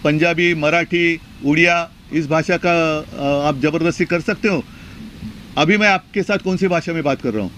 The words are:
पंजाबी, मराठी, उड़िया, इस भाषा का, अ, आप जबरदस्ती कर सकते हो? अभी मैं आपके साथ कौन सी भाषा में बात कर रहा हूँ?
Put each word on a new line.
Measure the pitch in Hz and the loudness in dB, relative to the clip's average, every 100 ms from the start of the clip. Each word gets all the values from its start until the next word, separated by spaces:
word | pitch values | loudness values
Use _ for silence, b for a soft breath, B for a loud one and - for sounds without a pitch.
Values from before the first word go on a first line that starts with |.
पंजाबी, | 147 151 170 165 175 | 2 2 2 2 2
मराठी, | 170 147 165 165 175 170 165 - - 139 | 2 2 0 0 0 0 -2 -8 -6 0
उड़िया, | 151 170 170 170 - - | 4 4 4 -2 -12 -6
इस | 147 147 | -4 0
भाषा | 160 156 175 | 0 0 0
का, | 175 170 160 156 | 2 2 2 -2
अ, | 151 - 139 143 147 | -6 -6 -2 0 0
आप | 143 | 0
जबरदस्ती | 147 160 165 156 175 | 0 2 0 0 0
कर | 175 | 0
सकते | 156 208 220 | -2 -2 0
हो? | 175 - B B B B - - - - - | -2 -4 B B B B -14 -14 -14 -8 0
अभी | 156 208 | 2 4
मैं | 214 | 4
आपके | 185 - 208 | 2 0 -6
साथ | 185 196 | -2 -2
कौन | 185 185 | -2 0
सी | 190 | 0
भाषा | 175 170 | 0 -2
में | 165 | -2
बात | 147 135 | -2 -2
कर | 131 | -2
रहा | 107 | -2
हूँ? | 98 | -4